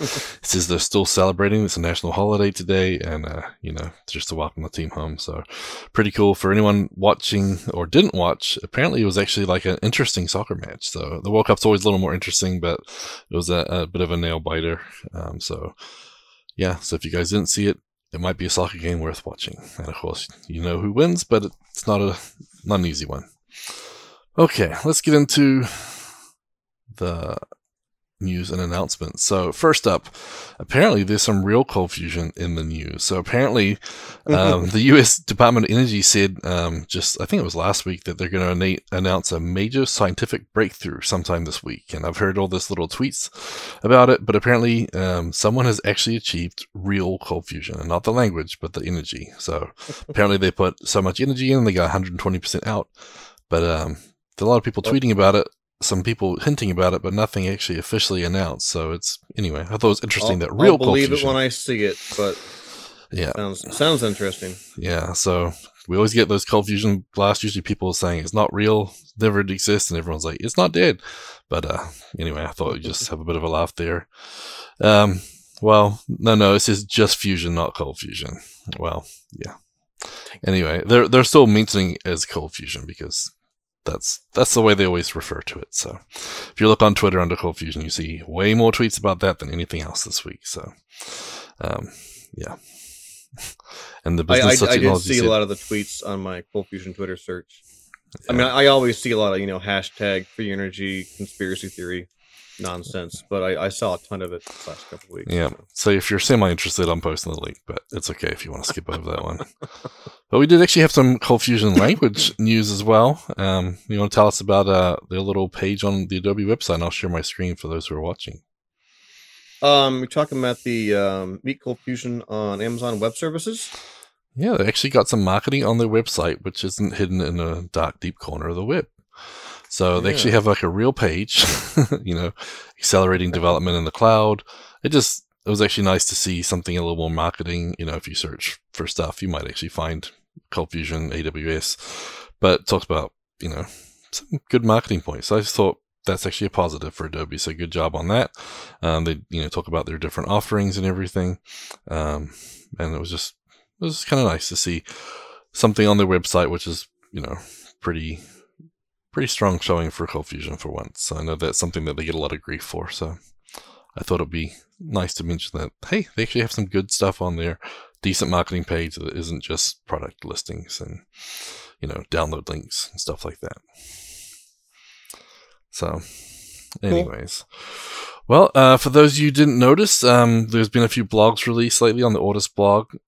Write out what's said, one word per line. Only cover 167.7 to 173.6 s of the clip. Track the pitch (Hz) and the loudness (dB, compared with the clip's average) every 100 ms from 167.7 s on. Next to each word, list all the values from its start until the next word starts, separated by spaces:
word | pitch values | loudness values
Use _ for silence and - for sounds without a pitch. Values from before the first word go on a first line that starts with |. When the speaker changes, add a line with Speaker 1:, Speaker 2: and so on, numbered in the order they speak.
| - - _ | -20 -20 _
Speaker 1:
decent | 95 95 95 | -2 -2 0
marketing | 90 85 92 | 0 0 -4
page | 82 85 82 - | -4 -4 -4 -8
that | 78 - | -10 -8
isn't | 80 78 | -8 -10
just | - 78 - - - | -6 -4 -4 -6 -8
product | 73 - - - | -8 -8 -14 -12
listings | - - 80 82 - | -12 -10 -14 -14 -14
and, | - - _ _ - - - - - _ | -14 -16 _ _ -18 -16 -16 -18 -20 _
you | 76 | -10
know, | - - | -10 -4
download | 80 78 76 76 | -2 -2 -6 -10
links | 78 - - - | -12 -8 -10 -10
and | - | -8
stuff | - 73 85 | -8 -8 -12
like | - | -12
that. | - - | -14 -14